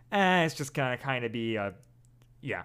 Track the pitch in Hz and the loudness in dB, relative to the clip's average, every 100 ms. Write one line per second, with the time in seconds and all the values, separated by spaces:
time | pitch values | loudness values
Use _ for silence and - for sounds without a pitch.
0 | - 202 185 185 160 - 135 151 131 123 | -2 2 4 4 2 0 -6 -2 -2 -2
1 | 139 127 117 117 113 107 101 92 - _ | -4 -2 -2 -2 -2 -2 -2 -6 -20 _
2 | _ _ _ - 135 92 | _ _ _ -12 -6 -6